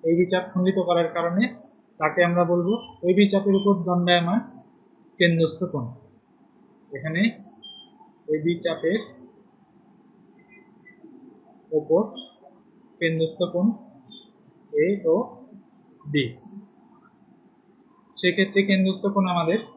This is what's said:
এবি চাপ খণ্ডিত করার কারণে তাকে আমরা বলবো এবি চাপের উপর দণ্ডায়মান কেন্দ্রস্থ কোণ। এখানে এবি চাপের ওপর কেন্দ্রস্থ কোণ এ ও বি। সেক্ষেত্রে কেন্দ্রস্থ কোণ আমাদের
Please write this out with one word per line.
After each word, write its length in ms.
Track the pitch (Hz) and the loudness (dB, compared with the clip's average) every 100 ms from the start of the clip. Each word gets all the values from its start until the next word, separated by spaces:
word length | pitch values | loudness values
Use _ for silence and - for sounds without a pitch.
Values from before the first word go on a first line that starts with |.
এবি 200 | 165 170 180 | 2 2 2
চাপ 180 | 185 185 | -2 -2
খণ্ডিত 240 | 180 185 190 | -2 0 0
করার 300 | 175 170 160 | 0 0 0
কারণে 340 | 170 175 180 247 - - _ _ - | -2 -2 0 -2 -4 -20 _ _ -4
তাকে 260 | 156 147 | -2 2
আমরা 200 | 175 175 | 2 2
বলবো 280 | 170 175 175 233 - - | 2 0 0 -2 -6 -4
এবি 260 | 175 185 202 | 2 4 4
চাপের 260 | 196 202 | 4 2
উপর 200 | 196 196 190 | 2 2 0
দণ্ডায়মান 560 | 175 180 175 175 170 220 - - - _ _ _ _ - | 0 0 2 2 2 -2 -4 -20 -20 _ _ _ _ 0
কেন্দ্রস্থ 460 | 175 165 160 - | 2 4 0 -2
কোণ। 200 | 180 143 120 - - _ _ _ _ _ _ _ _ | -6 -6 -8 -12 -20 _ _ _ _ _ _ _ _
এখানে 280 | 139 156 165 226 - - - - - - _ - _ - | -10 -6 0 0 -2 -20 -20 -20 -20 -20 _ -20 _ -4
এবি 320 | 156 160 170 | -2 0 -2
চাপের 380 | 170 160 160 220 - - - _ _ _ _ _ _ _ _ _ _ _ 988 - 932 807 740 698 - - - - _ - _ | -4 -4 -2 -2 -6 -20 -20 _ _ _ _ _ _ _ _ _ _ _ _ -20 -20 -20 -20 -20 -20 -20 -20 -20 _ -20 _
ওপর 300 | 156 147 170 220 - - _ - _ _ _ _ _ | -4 2 2 2 -8 -20 _ -20 _ _ _ _ _
কেন্দ্রস্থ 420 | 165 160 160 - | -2 0 -4 -2
কোণ 240 | 175 175 214 - - - - - - _ _ _ _ | -4 0 -2 -2 -14 -20 -20 -20 -20 _ _ _ _
এ 140 | 147 170 202 165 | 0 0 0 0
ও 80 | 180 - - - - _ _ _ _ 147 | 0 -2 -12 -20 -20 _ _ _ _ -4
বি। 120 | 147 120 - - - - _ _ _ _ _ _ _ _ _ _ _ _ _ _ - | -2 -2 -8 -20 -20 -20 _ _ _ _ _ _ _ _ _ _ _ _ _ _ -4
সেক্ষেত্রে 460 | 185 190 196 196 | -2 0 0 2
কেন্দ্রস্থ 440 | 196 190 190 190 202 | 2 2 2 0 -2
কোণ 180 | 202 185 | 0 0
আমাদের 300 | 175 165 220 - | 0 0 -2 -4